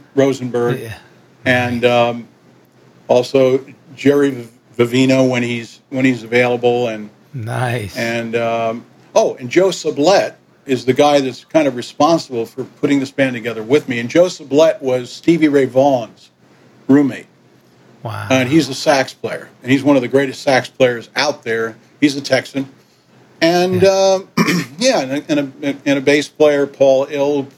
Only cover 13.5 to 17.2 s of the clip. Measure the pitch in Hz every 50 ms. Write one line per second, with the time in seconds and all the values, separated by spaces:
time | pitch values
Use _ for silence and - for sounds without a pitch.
13.5 | 110 113 107 113 143 151 - - 120 117 120 117 - 170 180 185 - - 147 127
14.5 | 135 151 165 160 156 - 139 131 127 127 120 - - - - 165 170 160 156 151
15.5 | 139 139 131 120 117 131 139 143 135 120 110 104 - _ _ _ _ _ _ _
16.5 | _ _ _ _ _ _ _ - 135 147 143 127 - 90